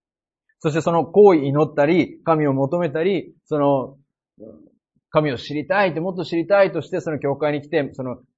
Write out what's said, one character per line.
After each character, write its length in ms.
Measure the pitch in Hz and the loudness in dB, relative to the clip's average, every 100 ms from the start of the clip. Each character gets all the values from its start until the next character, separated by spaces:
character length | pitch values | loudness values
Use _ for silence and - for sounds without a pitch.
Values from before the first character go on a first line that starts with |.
| _ _ _ _ _ _ | _ _ _ _ _ _
そ 100 | 160 | -4
し 40 | |
て 80 | 156 | -2
そ 100 | 170 | 0
の 140 | 170 147 | 0 2
行 280 | 190 202 | 6 8
為、 80 | 165 | 6
祈 280 | 135 143 151 | 2 0 0
っ 20 | |
た 120 | 147 147 | 0 2
り、 340 | 180 120 - | 2 0 -2
神 240 | - 156 147 | -2 0 0
を 60 | |
求 260 | 135 180 175 | 0 -2 -2
め 100 | 170 | -2
た 140 | 151 | -2
り、 300 | 175 180 - - - | -2 -2 -6 -16 -6
そ 140 | 151 | 0
の、 380 | 143 139 120 - _ _ _ _ 110 - - _ _ _ _ | 2 0 -2 -12 _ _ _ _ -20 -20 -20 _ _ _ _
神 200 | 160 151 | -2 0
を 60 | 120 | -2
知 160 | - | -6
り 140 | 147 143 | -8 -2
た 180 | 190 190 | 0 0
い 40 | |
っ 40 | |
て、 60 | 156 | -2
も 140 | 180 | -6
っ 20 | 185 | -6
と 100 | - | -6
知 100 | 165 | -4
り 120 | 160 | 2
た 160 | 202 | 2
い 80 | 190 | 2
と 100 | 165 | 0
し 80 | 139 | -6
て、 100 | 180 | -6
そ 120 | 170 | -6
の 80 | 151 | -4
教 160 | 143 139 | -4 -2
会 180 | 151 | -2
に 80 | 147 | -4
来 80 | 147 | -4
て、 200 | 160 139 | -2 -2
そ 80 | - | -6
の 160 | 127 123 _ | -12 -12 _